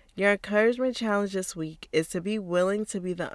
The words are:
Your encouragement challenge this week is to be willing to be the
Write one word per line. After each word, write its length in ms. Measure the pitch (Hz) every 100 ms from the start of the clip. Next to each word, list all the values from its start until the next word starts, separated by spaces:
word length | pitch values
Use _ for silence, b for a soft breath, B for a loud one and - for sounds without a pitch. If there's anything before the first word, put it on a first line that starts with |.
| b
Your 200 | - 202
encouragement 640 | 202 - 208 226 247 262 240
challenge 380 | 220 202 202
this 220 | 190 185 170
week 320 | 160 160 -
is 180 | 156 160
to 120 | 180
be 160 | 185 214
willing 480 | 180 175 185 208 214
to 120 | 196
be 140 | 180
the 180 | 175 160